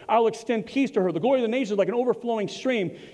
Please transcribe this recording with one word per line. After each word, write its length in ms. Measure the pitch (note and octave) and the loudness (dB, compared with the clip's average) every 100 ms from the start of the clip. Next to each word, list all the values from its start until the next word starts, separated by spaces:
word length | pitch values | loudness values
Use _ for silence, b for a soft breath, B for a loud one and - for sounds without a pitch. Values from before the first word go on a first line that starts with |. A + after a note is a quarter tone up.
| - | 2
"I'll 160 | A3 A3+ | 4 4
extend 400 | A3+ - A#3 A3+ | 0 -2 -4 -2
peace 240 | C4+ C4+ | -2 0
to 100 | - | 2
her. 100 | F#3 | 0
The 80 | E3 | 2
glory 200 | G#3+ C4+ | 2 2
of 40 | |
the 60 | A3+ | 2
nations 280 | B3 A3 G3+ | 0 0 0
like 120 | F3+ | 0
an 40 | |
overflowing 540 | A#3+ B3+ - A#3+ A3+ G3+ | 0 0 -2 -2 -2 -4
stream. 500 | - C4 A#3+ F3 B B | -4 -2 0 -2 B B